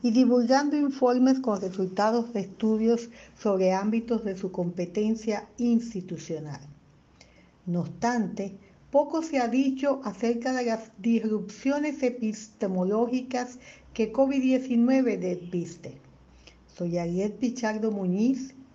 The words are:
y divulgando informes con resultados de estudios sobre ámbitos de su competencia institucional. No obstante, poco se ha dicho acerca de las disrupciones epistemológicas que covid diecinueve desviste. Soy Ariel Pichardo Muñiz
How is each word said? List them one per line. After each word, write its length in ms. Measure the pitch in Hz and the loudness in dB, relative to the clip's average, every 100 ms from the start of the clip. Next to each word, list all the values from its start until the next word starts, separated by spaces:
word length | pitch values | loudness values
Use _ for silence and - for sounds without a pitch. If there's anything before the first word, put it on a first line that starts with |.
y 100 | 247 | 2
divulgando 640 | 226 247 247 240 262 294 294 | 4 6 6 6 4 4 2
informes 640 | 285 - 254 247 254 262 | 0 2 2 4 4 4
con 220 | 254 202 | 2 -2
resultados 720 | 190 185 190 190 208 233 233 | -4 -4 -4 0 2 2 -2
de 80 | 214 | -4
estudios 680 | 196 - 220 220 226 233 233 - - - | -6 -2 0 2 2 2 -2 -16 -20 -4
sobre 300 | 220 196 185 | 0 2 4
ámbitos 540 | 190 202 226 226 226 214 | 2 2 0 0 -2 -2
de 100 | 190 | -6
su 160 | 190 | -6
competencia 960 | 180 175 175 175 - 214 220 220 208 - - | -4 -4 -4 -4 -2 0 0 -2 -4 -6 -4
institucional. 1000 | 240 233 - 196 180 165 - 160 151 143 - - _ _ _ _ - - _ _ - | 2 2 0 -8 -8 -10 -8 -8 -8 -12 -14 -20 _ _ _ _ -20 -20 _ _ -4
No 140 | 175 | -2
obstante, 800 | - - 233 240 190 - 196 - - - - | -2 -2 -2 0 -2 -4 -8 -10 -20 -20 0
poco 300 | 277 294 330 | 2 2 -2
se 180 | 320 277 | -2 0
ha 80 | 240 | 0
dicho 540 | 247 277 262 285 269 | 2 2 2 0 0
acerca 480 | 214 190 233 240 262 | -4 -4 -2 0 -2
de 140 | 254 240 | -2 -2
las 260 | 220 - - | -2 -6 -6
disrupciones 1040 | 208 226 214 214 180 - 269 285 302 277 | 0 2 2 -2 -4 -6 -2 0 -2 0
epistemológicas 1500 | 254 247 220 214 - - 202 185 180 214 240 254 240 247 247 - - - - | -2 -2 -4 -6 -12 -6 -4 0 0 0 0 -2 -2 -6 -6 -10 -20 -20 -20
que 180 | - 220 | -2 -2
covid 300 | 220 269 277 | 2 2 4
diecinueve 760 | 262 262 262 233 240 269 247 196 | 2 2 2 2 4 4 2 0
desviste. 800 | 180 180 - 180 156 - - - - - - - - - _ - | -2 -4 -4 -6 -6 -10 -16 -18 -20 -20 -20 -20 -20 -20 _ -8
Soy 220 | 175 175 | -4 -2
Ariel 340 | 170 175 208 | -2 -2 -2
Pichardo 580 | 208 247 233 220 214 220 | -2 -4 -2 -4 -2 -2
Muñiz 640 | 202 185 185 233 269 - - - | -2 -2 2 2 0 -4 -14 -20